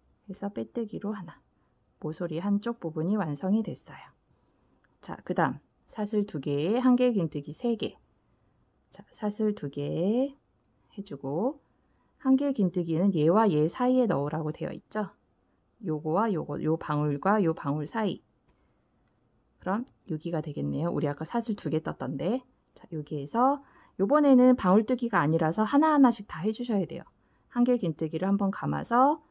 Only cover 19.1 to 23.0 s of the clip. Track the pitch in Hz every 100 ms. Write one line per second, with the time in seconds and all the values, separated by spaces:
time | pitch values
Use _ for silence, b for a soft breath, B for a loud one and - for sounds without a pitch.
19.1 | _ _ _ _ _ - 208 247 _ -
20.1 | 156 170 165 151 143 143 139 170 151 143
21.1 | 143 160 240 226 208 151 151 156 147 127
22.1 | 139 165 247 - _ _ _ - 156